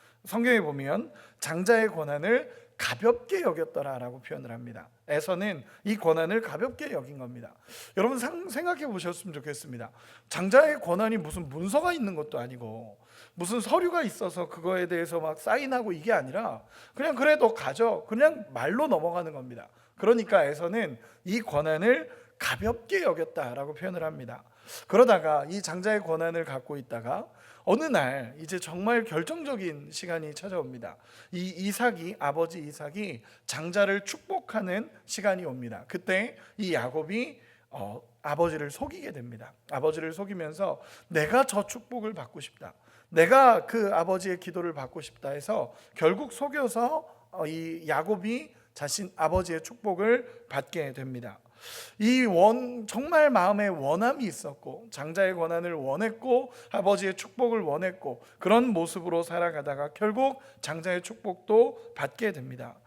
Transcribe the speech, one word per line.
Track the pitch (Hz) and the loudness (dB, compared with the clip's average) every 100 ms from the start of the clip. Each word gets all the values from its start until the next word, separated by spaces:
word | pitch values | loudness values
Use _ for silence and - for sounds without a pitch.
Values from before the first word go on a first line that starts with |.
| _ _ - | _ _ -8
성경에 | 220 240 233 | -2 4 4
보면 | 156 139 135 180 320 - - _ | 2 -4 -2 -2 -4 -14 -20 _
장자의 | - 160 185 233 220 | -6 -2 4 6 4
권한을 | 160 147 143 175 247 302 - - - | 0 -4 -2 2 2 0 -10 -20 -8
가볍게 | - - 233 233 - 381 | -6 2 2 2 0 0
여겼더라라고 | 330 - 160 - 143 131 123 127 | 0 0 -4 -4 -6 -6 -8 -12
표현을 | 123 151 123 | -12 -12 -10
합니다. | 117 120 110 80 _ - | -12 -12 -16 -18 _ -2
에서는 | 147 156 180 208 165 113 - | -2 0 -2 -2 -4 -10 -8
이 | 202 214 | -4 2
권한을 | 165 160 165 220 | 4 4 2 0
가볍게 | 226 147 254 - 294 | -2 -4 -6 -6 -6
여긴 | 185 127 143 | -6 -8 -12
겁니다. | 123 123 117 - - - - - | -12 -14 -16 -20 -20 -20 -6 0
여러분 | 220 262 | 2 2
상-, | 247 339 370 | -4 -6 -8
생각해 | 240 349 359 294 | -4 -2 -2 -4
보셨으면 | 190 165 175 190 | -6 -6 -8 -10
좋겠습니다. | 147 135 143 156 123 110 - - - _ | -10 -10 -10 -12 -12 -14 -16 -20 -20 _
장자의 | 156 185 240 311 294 | -4 6 8 8 4
권한이 | 185 175 220 226 | 0 0 2 0
무슨 | 151 185 156 | -4 -8 -8
문서가 | 143 185 262 359 | -6 0 2 2
있는 | 339 208 165 | 0 -2 -4
것도 | 151 139 | -6 -6
아니고 | 123 127 117 113 113 101 _ - - - | -8 -10 -12 -12 -14 -20 _ -20 -20 -10
무슨 | 175 233 | -4 -2
서류가 | 208 339 359 349 | 2 2 2 0
있어서 | 247 - 190 175 170 | -2 -4 -6 -6 -8
그거에 | 170 170 185 175 | -6 -2 -2 0
대해서 | 170 170 170 | -2 -2 -2
막 | 156 156 | -4 -4
사인하고 | - 240 277 254 214 | 0 0 0 -2 -2
이게 | 165 170 | -4 2
아니라 | 208 131 160 220 113 - - - | 2 0 -4 -6 -8 -14 -20 -18
그냥 | - 302 254 | -4 -2 2
"그래, | 285 302 | 4 6
너 | 240 | 6
가져." | 220 135 139 226 196 - | 4 -4 2 2 2 -4
그냥 | 220 302 311 190 | 4 4 4 -6
말로 | 127 139 214 302 | -4 -2 0 2
넘어가는 | 185 165 175 160 | 2 0 -2 -6
겁니다. | 151 127 120 - _ _ - | -10 -12 -16 -18 _ _ 0
그러니까 | 190 240 208 196 | 4 4 6 4
에서는 | 190 147 170 220 185 120 - _ | 4 2 -4 -2 -4 -6 -16 _
이 | 175 226 | -4 -4
권한을 | 214 147 156 156 202 277 311 - - _ | 0 0 0 2 4 2 0 -14 -20 _
가볍게 | - 123 208 233 - 392 | -4 -2 -2 -4 -2 0
여겼다라고 | 320 160 160 - 131 123 139 147 | 2 0 -2 -4 -6 -6 -8 -8
표현을 | 185 175 | -8 -6
합니다. | 160 151 120 120 - _ - - - | -6 -8 -12 -16 -18 _ -18 -18 2
그러다가 | 190 247 190 156 147 143 | 8 8 8 6 2 0
이 | 196 | -4
장자의 | 175 170 190 214 | -6 -4 0 0
권한을 | 165 160 165 170 | 0 -2 0 -2
갖고 | 160 135 - 147 | -4 -8 -8 -12
있다가 | 123 117 113 165 262 _ - - - | -10 -10 -6 -6 -6 _ -20 -6 2
어느 | 220 | 2
날 | 320 214 131 135 117 143 | 4 2 2 -2 -8 -12
이제 | 160 180 | -8 -8
정말 | 170 175 208 240 | -6 -4 0 0
결정적인 | 226 160 170 339 285 247 185 147 147 | 0 -2 -2 -6 -6 -6 -6 -8 -12
시간이 | - 185 165 156 151 | -12 -6 -6 -6 -10
찾아옵니다. | 196 185 151 123 - - _ - - | -6 -6 -6 -10 -14 -14 _ -20 -12
이 | 180 185 170 | -8 -8 -4
이삭이, | 196 196 240 185 165 208 | -4 0 0 0 -8 -4
아버지 | 143 147 165 175 | -4 0 -2 -4
이삭이 | 147 143 147 175 208 120 - - - | -14 -12 -12 -8 -8 -10 -16 -18 -12
장자를 | 135 160 180 196 196 202 | -8 -2 2 2 2 -4
축복하는 | - - 381 - 220 185 185 233 - - | -12 -6 -6 -4 -6 -4 -4 -6 -14 -12
시간이 | - 202 185 170 | -2 0 0 -4
옵니다. | 127 120 110 - | -8 -10 -12 -10
그때 | 208 - 185 233 - - - | -8 0 0 0 -8 -18 -8
이 | 190 | -2
야곱이, | 151 123 151 151 214 277 285 _ _ _ | 0 0 -4 -4 -4 -4 -8 _ _ _
어, | 135 101 110 - _ | -10 -10 -10 -16 _
아버지를 | 151 147 170 156 147 | -4 0 2 0 -6
속이게 | - 294 370 285 | -8 -10 -10 -12
됩니다. | 143 120 113 123 - - | -12 -14 -14 -18 -20 -8
아버지를 | 139 151 156 160 | 0 0 0 -4
속이면서 | 160 202 190 156 160 196 - - - _ | -8 -8 -8 -8 -4 -4 -4 -10 -20 _
"내가 | 160 151 240 | 0 4 4
저 | 262 202 202 | 4 0 -4
축복을 | 247 - 247 214 | -8 -10 -8 -8
받고 | 196 120 139 | -8 -12 -14
싶다. | - - - - _ - _ | -16 -18 -20 -20 _ -20 _
내가 | 160 170 262 262 220 - | 6 10 10 10 8 4
그 | 226 202 | 0 2
아버지의 | 165 170 190 190 180 | 2 2 0 -2 -4
기도를 | 185 170 175 | -6 -4 -4
받고 | 147 131 135 | -6 -10 -12
싶다." | - - 139 | -14 -12 -8
해서 | 143 143 208 127 - - - | -8 -4 -2 -2 -8 -20 2
결국 | 160 190 277 | 4 4 -2
속여서, | - 277 285 254 226 240 311 320 - _ | -6 -4 0 -2 0 0 -2 -6 -16 _
어, | - 156 | -6 -4
이 | 160 165 165 160 | -4 -8 -8 0
야곱이 | 143 165 208 202 240 311 _ _ | 0 2 -2 -2 -4 -6 _ _
자신 | - 143 - 196 - | -10 -6 -4 -6 -2
아버지의 | 160 180 170 165 | 2 2 0 -4
축복을 | 160 240 214 175 208 254 247 - - | -8 -8 -4 0 4 2 0 -14 -6
받게 | 139 139 175 143 | -6 -4 -6 -6
됩니다. | 131 131 127 117 95 _ _ - - - - | -8 -10 -10 -12 -16 _ _ -18 -16 -16 0
이 | 214 254 247 | 4 6 6
원-, | 170 202 240 247 247 214 | 8 8 6 0 -8 -8
정말 | 214 285 330 302 | -6 2 6 8
마음에 | 233 180 208 208 | 6 4 4 0
원함이 | 165 135 165 233 302 | 0 0 2 2 0
있었고 | 220 147 160 139 - - 226 | -4 -6 -12 -14 -14 -16 -14
장자의 | - 151 165 190 180 | -12 -6 0 0 2
권한을 | 165 170 175 | -2 0 -2
원했고 | 165 135 143 220 226 254 247 262 - - | -4 -2 0 -2 -2 2 2 2 -8 -6
아버지의 | - 190 196 190 190 | 0 2 2 0 -4
축복을 | - - 247 226 | -10 -2 0 2
원했고 | 165 147 185 180 139 123 - _ | 0 -2 -4 -6 -10 -10 -14 _
그런 | 180 226 254 | 4 6 6
모습으로 | 185 165 190 175 170 | 2 0 -4 -2 -2
살아가다가 | 170 170 170 151 143 139 147 | -2 0 0 0 -6 -6 -6
결국 | - 214 214 269 269 - - | -2 0 2 0 0 -10 -14
장자의 | - 160 165 180 | -8 -6 -2 -4
축복도 | - 226 208 185 - 220 262 - - - | -4 -10 -8 -8 4 6 6 2 -12 -6
받게 | 139 - 220 | -6 -2 -4
됩니다. | 160 131 127 123 - | -4 -10 -12 -14 -18